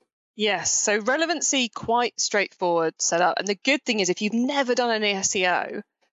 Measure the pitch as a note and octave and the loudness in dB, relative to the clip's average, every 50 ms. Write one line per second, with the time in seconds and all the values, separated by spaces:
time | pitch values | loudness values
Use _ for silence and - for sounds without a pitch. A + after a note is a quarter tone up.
0 | _ _ _ _ _ _ _ G#3+ G#3 G#3 G3 E3 - - - B3+ - G#3+ G3+ A3 | _ _ _ _ _ _ _ -2 0 0 0 0 -2 -2 0 0 0 0 0 0
1 | G#3 A#3 C4 D#4 E4 D#4+ F4 - - - - C4 A#3+ A3+ - - - A3+ A3+ A#3+ | 0 0 0 0 0 -2 -2 -2 -2 0 0 0 0 -2 -4 -6 -4 -2 0 0
2 | B3 A3 - - - - - G3+ F#3 - - _ F#3 F3 E3+ E3+ E3 D#3+ - - | 0 -2 -2 -4 -4 -2 0 -2 -2 -2 -4 _ -2 0 2 2 0 0 -2 -2
3 | - - F3 E3+ F3+ E3 - - F#3 G3 G3+ - - C4 C#4+ D4+ - - A#3 G#3+ | -2 0 2 2 2 2 2 0 -2 -2 -4 -2 0 0 0 0 0 -2 0 2
4 | F#3+ E3+ F3+ - G#3+ G#3 G#3+ A#3 A#3+ C4+ C#4+ C#4 C4+ B3 A#3+ B3 B3 A#3+ A3+ A3 | 2 0 0 0 -2 0 0 0 0 0 0 0 0 0 0 0 2 0 0 0
5 | G#3+ G#3 G3+ F#3+ F#3+ - - G3+ F#3 F3+ F3 C3+ - - - G#3 - _ _ _ | 0 0 0 0 -2 -2 0 0 2 2 2 0 -2 -4 -8 -10 -12 _ _ _
6 | _ _ | _ _